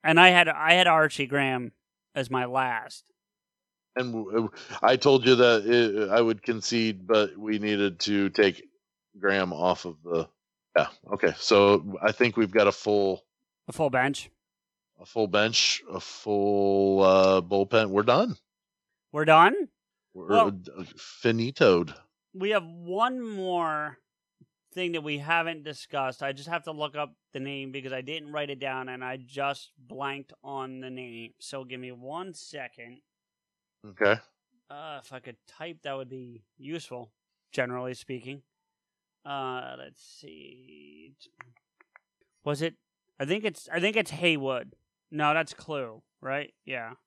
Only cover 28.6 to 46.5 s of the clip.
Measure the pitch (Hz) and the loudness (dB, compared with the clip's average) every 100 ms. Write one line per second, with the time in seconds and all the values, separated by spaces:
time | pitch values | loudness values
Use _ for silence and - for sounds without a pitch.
28.6 | 135 131 131 127 127 131 123 135 139 139 | -8 -8 -10 -10 -10 -12 -12 -6 -6 -6
29.6 | - _ 123 131 139 139 135 - 139 139 | -14 _ _ -10 -8 -8 -14 -20 -12 -10
30.6 | 131 131 131 127 127 117 113 _ - 139 | -10 -12 -14 -14 -16 -16 -18 _ -16 -14
31.6 | 131 127 127 123 127 160 190 165 - 151 | -14 -14 -14 -16 -16 -14 -14 -18 -18 -16
32.6 | 123 _ 120 127 _ _ _ _ _ _ | -16 _ -20 -20 _ _ _ _ _ _
33.6 | _ _ 104 92 104 113 _ _ _ _ | _ _ -20 0 2 2 _ _ _ _
34.6 | _ 143 156 147 - 131 127 117 _ _ | _ -18 -16 -16 -18 -20 -20 -20 _ _
35.6 | 165 160 147 135 131 131 123 117 _ _ | -16 -14 -12 -12 -12 -16 -18 -20 _ _
36.6 | 135 165 - 123 113 _ _ _ _ - | -14 -12 -12 -16 -16 _ _ _ _ -6
37.6 | 127 127 127 127 - 127 113 139 _ _ | -4 -6 -10 -12 -14 -14 -14 -20 _ _
38.6 | _ _ _ _ _ _ 143 139 131 127 | _ _ _ _ _ _ -14 -10 -8 -10
39.6 | 127 131 135 135 - - 147 80 69 127 | -12 -16 -20 _ -20 -20 -20 -20 -20 -20
40.6 | 127 76 73 76 80 139 - _ 123 117 | _ -20 -20 -20 -20 _ -20 _ -20 _
41.6 | _ _ _ _ _ _ _ _ 147 147 | _ _ _ _ _ _ _ _ -10 -6
42.6 | 165 - _ _ _ _ 139 196 214 160 | -6 -10 _ _ _ _ -6 -4 -6 -10
43.6 | - 165 190 220 196 143 175 151 135 127 | -10 -4 -2 -2 -4 -2 -2 0 -4 -6
44.6 | - _ _ _ _ 151 151 156 156 - | -8 _ _ _ _ -4 0 0 -4 -12
45.6 | - 151 123 110 _ _ 135 139 147 | -12 -10 -10 -14 _ _ -8 -8 -8